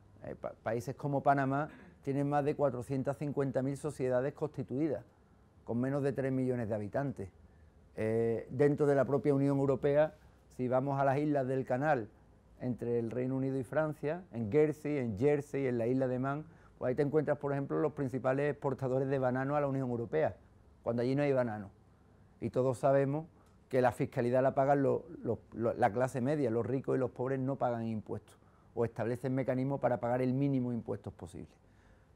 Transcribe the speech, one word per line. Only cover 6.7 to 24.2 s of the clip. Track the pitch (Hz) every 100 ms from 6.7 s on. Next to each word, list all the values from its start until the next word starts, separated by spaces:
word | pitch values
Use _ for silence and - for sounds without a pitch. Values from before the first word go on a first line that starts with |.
| 110
habitantes. | 104 131 143 - 98 - - - - - - -
Eh, | 110 113 117 113 -
dentro | 127 143 147 147
de | 139
la | 127
propia | 139 147
Unión | 139 139 139
Europea, | 139 135 143 143 156 - - - - -
si | 127
vamos | 127 139 139
a |
las | 139 135
islas | 151 143 127
del | 135 123
Canal, | 127 151 135 104 - - - - -
entre | 127 113 117 120
el | 113
Reino | 117 127 131
Unido | 135 135
y |
Francia, | 123 143 156 143 143 175 -
en | 113 107
Guernsey, | 147 151 151 147 147
en | 120 95
Jersey, | 143 143 139 139 131
en | 120
la | 117
isla | 131 131
de | 127
Man, | 135 143 156 - - -
pues | 127
ahí | 127
te |
encuentras, | 143 151 143 147
por | 143
ejemplo, | 139 139 156
los | 156
principales | - 131 127 127 135 147
exportadores | 139 139 131 131 131 135
de | 135
banano | 127 127 135 147
a |
la | 143
Unión | 135 127
Europea, | 120 117 156 135 - - - - -
cuando | - 120
allí | 123 139
no |
hay | 143
banano. | 131 120 107 98 - _ _ - - - -
Y | 113
todos | 131 131 120
sabemos | 143 139 135 151 160 - - _ -
que | 127
la | 123
fiscalidad | - 135 131